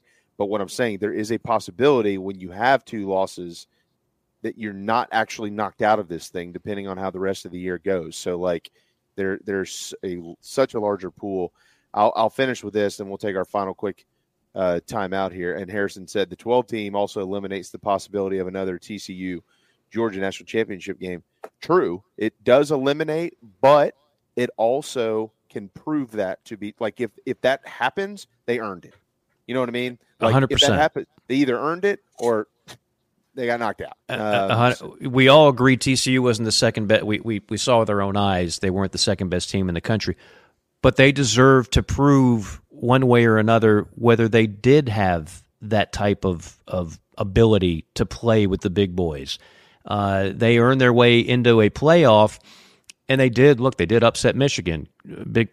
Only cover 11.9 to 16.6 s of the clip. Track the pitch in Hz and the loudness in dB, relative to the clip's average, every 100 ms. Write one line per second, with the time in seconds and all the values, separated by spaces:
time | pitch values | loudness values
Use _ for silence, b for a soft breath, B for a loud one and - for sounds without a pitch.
11.9 | 104 107 - 110 - 135 120 104 101 101 | 0 0 2 -2 -2 -4 -4 -6 -2 -2
12.9 | - 98 98 107 95 92 104 98 90 104 | -4 -12 -10 -6 -6 -4 -4 -6 -6 -8
13.9 | - _ _ _ _ _ 101 - 85 - | -10 _ _ _ _ _ -4 -2 -2 -4
14.9 | 117 92 95 95 92 87 82 90 104 98 | -8 -6 -4 -6 -6 -8 -8 -8 -6 -6
15.9 | 101 90 104 92 90 113 123 | -8 -8 -4 -4 -6 -2 0